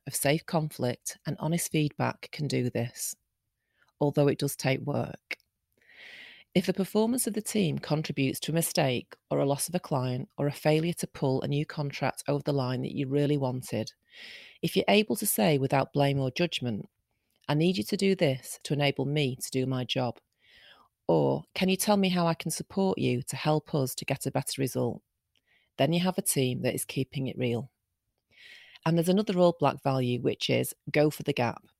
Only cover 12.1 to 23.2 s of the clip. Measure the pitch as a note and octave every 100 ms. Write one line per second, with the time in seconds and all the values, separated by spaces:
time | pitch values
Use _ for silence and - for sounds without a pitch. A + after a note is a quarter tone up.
12.1 | - - C#3+ C#3 C#3+ B2+ B2+ C3 - C3+
13.1 | C#3 C#3+ D3 C3+ B2+ - G#2+ A2+ - _
14.1 | - - - - - E3+ F#3+ - G3+ G#3+
15.1 | A#3 G#3 - G3 C#3+ C3+ C#3 - C#3+ C#3+
16.1 | C#3 C3 - F3 - B2 G2+ - _ _
17.1 | _ _ _ - D3 F3 F#3+ G#3 G3+ G3
18.1 | F#3+ D#3 C3 - - - C#3+ C#3+ C#3 C3+
19.1 | D3+ C#3 C3 - C3 C3 C3 B2 C3 B2
20.1 | - _ _ _ - - - _ _ -
21.1 | E3 C#3 C3+ - - F#3+ F#3+ - G3+ F#3+
22.1 | F3+ E3+ E3 E3+ - - - F#3+ - C3
23.1 | B2